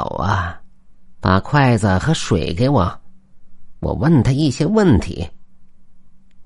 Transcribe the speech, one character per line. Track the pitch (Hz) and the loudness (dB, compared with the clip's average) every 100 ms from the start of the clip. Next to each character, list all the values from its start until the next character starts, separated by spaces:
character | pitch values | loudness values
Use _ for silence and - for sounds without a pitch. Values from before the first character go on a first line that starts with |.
| - - | -2 -4
啊， | - 98 87 - - - - - - - | -2 -2 -4 -8 -16 -20 -20 -20 -20 -4
把 | - 95 | 2 2
筷 | - 147 131 117 | 2 2 4 4
子 | 101 92 | 2 2
和 | 147 | 0
水 | 160 - 95 67 | -2 0 0 0
给 | 82 127 | 0 2
我， | 139 85 - - - _ - - - - - | 2 2 -2 -16 -20 _ -18 -14 -12 -12 -8
我 | 73 | -6
问 | 76 139 156 | 0 4 4
他 | 110 | 4
一 | 135 156 | 2 0
些 | - | 0
问 | 151 214 190 104 | 0 2 4 4
题。” | - - - - - - - - - - - - - - | 2 -8 -10 -12 -18 -18 -20 -20 -20 -20 -20 -20 -20 -20